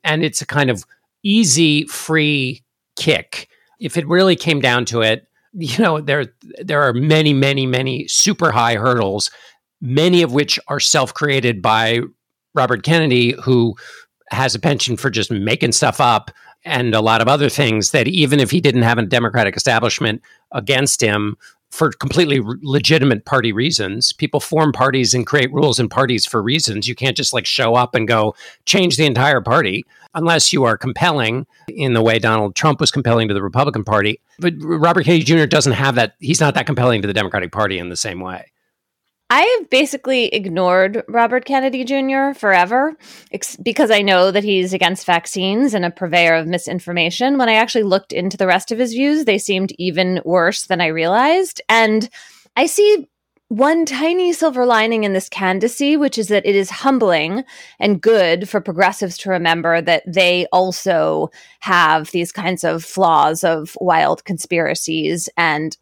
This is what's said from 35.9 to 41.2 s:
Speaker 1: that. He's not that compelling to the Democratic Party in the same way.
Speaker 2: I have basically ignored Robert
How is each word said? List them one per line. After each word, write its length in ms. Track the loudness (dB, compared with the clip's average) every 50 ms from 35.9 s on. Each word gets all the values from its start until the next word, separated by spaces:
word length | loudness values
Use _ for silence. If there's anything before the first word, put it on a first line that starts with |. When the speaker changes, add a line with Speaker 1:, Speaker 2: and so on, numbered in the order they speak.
| 2
Speaker 1:
that. 200 | 0 0 0 _ _
He's 220 | -4 -2 0 2
not 140 | 2 2 0
that 100 | 0 -2
compelling 360 | -2 -2 0 2 2 2 2 -2
to 40 |
the 60 | -2 -2
Democratic 400 | -2 -2 -2 -2 -4 -4 -4 -2
Party 260 | -2 -2 -2 -2 -6
in 80 | -6
the 80 | -8 -8
same 240 | -8 -8 -8 -8 -8
way. 320 | -10 -10 -12 -14 -16 _ _ _ _ _ _ _ _ _ _ _ _ _ _ _ _ 0 2
Speaker 2:
I 100 | 2 4
have 260 | 2 0 -2 -2 0
basically 560 | 2 2 2 2 -2 -8 -4 -2 0 0 0
ignored 800 | 0 -2 -4 -4 -4 -2 0 0 2 4 4 2 2 0 -6 -8
Robert 380 | -2 0 0